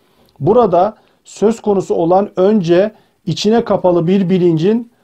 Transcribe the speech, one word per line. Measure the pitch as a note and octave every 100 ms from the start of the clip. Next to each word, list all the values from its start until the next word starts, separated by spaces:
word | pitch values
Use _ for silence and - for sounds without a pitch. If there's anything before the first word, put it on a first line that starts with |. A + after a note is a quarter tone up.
| _ _ _ _
Burada | C#3+ A#3+ A3+ E3+ G3+ - _ _
söz | _ - G3+ A3+
konusu | - G3 F3+ G3+
olan | E3+ F#3 G3+ -
önce | F#3 G#3+ E3 F3 G#3+ - _ _ -
içine | D#3+ G#3 A#3
kapalı | A3+ F#3+ F#3 F3 E3
bir | G3 F3
bilincin | F#3 F3 D#3+ F3 A3+ A#3 _